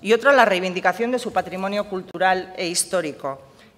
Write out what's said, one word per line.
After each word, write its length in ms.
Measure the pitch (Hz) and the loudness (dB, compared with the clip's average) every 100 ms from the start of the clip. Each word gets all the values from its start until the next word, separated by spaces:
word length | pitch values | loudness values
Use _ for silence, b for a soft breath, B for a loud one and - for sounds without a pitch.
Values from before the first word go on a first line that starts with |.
y 120 | 196 | 0
otra, 180 | 226 262 | 2 6
la 140 | 277 226 | 6 6
reivindicación 680 | 190 185 180 185 180 233 | 4 0 0 0 0 0
de 80 | 254 | -2
su 140 | 226 | -2
patrimonio 560 | 185 180 185 196 208 202 | -4 -4 -4 -4 -4 -4
cultural 640 | 185 185 170 185 185 - - | -8 -8 0 2 2 -2 -6
e 120 | 175 | -4
histórico. 720 | 175 - 185 156 131 139 139 - b b | -4 -2 -2 -2 -6 -8 -10 -14 b b